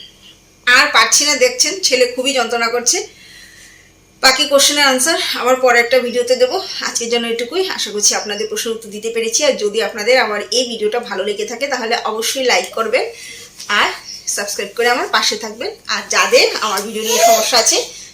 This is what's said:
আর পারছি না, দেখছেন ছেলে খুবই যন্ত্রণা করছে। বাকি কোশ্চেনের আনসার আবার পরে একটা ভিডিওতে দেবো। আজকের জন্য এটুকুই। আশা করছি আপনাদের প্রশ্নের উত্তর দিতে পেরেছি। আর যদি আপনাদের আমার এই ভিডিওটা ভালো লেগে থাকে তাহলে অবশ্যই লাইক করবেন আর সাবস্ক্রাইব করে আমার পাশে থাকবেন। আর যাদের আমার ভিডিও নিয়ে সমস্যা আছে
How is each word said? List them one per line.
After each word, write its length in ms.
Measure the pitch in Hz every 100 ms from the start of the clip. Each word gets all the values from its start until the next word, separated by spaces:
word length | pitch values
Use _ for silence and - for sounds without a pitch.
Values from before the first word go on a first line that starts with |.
| - - - - _ _ 247
আর 200 | 254 285
পারছি 320 | 240 226 -
না, 100 | 294
দেখছেন 460 | 269 247 - 302 381
ছেলে 260 | - 254 240
খুবই 260 | 254 269
যন্ত্রণা 360 | 262 226 240 233
করছে। 400 | 240 240 381 427 - - - - - - - _ _ _ -
বাকি 240 | 262 -
কোশ্চেনের 400 | 285 277 277 294
আনসার 340 | 277 254 320 359 -
আবার 220 | 254 240 254
পরে 240 | 254 240
একটা 180 | 233 254
ভিডিওতে 380 | 240 240 240 247
দেবো। 260 | 254 370 - -
আজকের 300 | 262 254 233
জন্য 160 | 233 233
এটুকুই। 420 | 233 240 349 381
আশা 220 | - 214
করছি 240 | 208 -
আপনাদের 340 | 208 208 208 214
প্রশ্নের 260 | 208 233
উত্তর 160 | 220 202
দিতে 200 | 208 226
পেরেছি। 340 | 226 226 262
আর 80 | 294
যদি 300 | 208 208 214
আপনাদের 360 | 202 226 214 254
আমার 220 | 214 202 -
এই 140 | 240 240
ভিডিওটা 320 | 220 214 240
ভালো 240 | 214 196
লেগে 200 | 208 202
থাকে 220 | 214 233 277
তাহলে 300 | 254 226 233
অবশ্যই 480 | 214 220 226 269
লাইক 300 | 247 185 -
করবেন 360 | 220 220 262 453 - - - - - -
আর 240 | 208 330 370 - - -
সাবস্ক্রাইব 440 | - 202 - 202 -
করে 120 | 240
আমার 200 | 262 403
পাশে 280 | 214 - 214
থাকবেন। 340 | 220 226 381 427 -
আর 160 | 202 -
যাদের 480 | 202 196 254 440 -
আমার 220 | 214 196
ভিডিও 200 | 214 214
নিয়ে 240 | 220 254 339
সমস্যা 320 | 339 - 240
আছে 260 | - 381 - - -